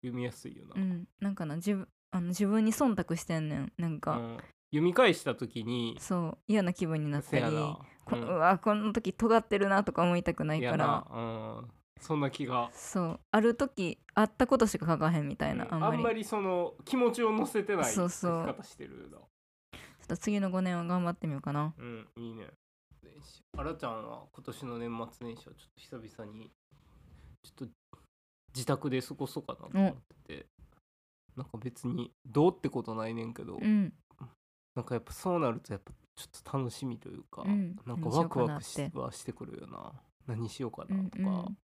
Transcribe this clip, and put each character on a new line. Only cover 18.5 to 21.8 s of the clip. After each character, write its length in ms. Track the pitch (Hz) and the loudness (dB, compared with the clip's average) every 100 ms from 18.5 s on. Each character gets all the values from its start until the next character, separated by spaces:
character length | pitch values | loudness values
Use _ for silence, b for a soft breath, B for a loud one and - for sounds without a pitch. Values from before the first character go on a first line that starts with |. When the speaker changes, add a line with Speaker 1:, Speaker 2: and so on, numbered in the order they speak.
Speaker 1:
き 40 | - | -6
方 60 | |
し 120 | - - | -12 -16
て 120 | - | -16
る 220 | 67 - | -14 -16
な。 60 | 71 | -18
Speaker 2:
ち 20 | |
ょ 60 | - _ _ _ _ B B B - | -20 _ _ _ _ B B B -8
っ 20 | |
と 100 | 160 | -4
次 220 | - 202 | 0 0
の 100 | 196 | 2
五 120 | 185 | 2
年 160 | 185 175 | 0 0
は 60 | 170 | 0
頑 180 | 180 | 2
張 80 | 175 | 2
っ 40 | 175 | 0
て 120 | 160 | -2
み 60 | |
よ 60 | 139 | -2
う 20 | |
か 100 | 143 | -2
な。 200 | 147 151 | 0 -2
Speaker 1:
う 40 | 156 | -4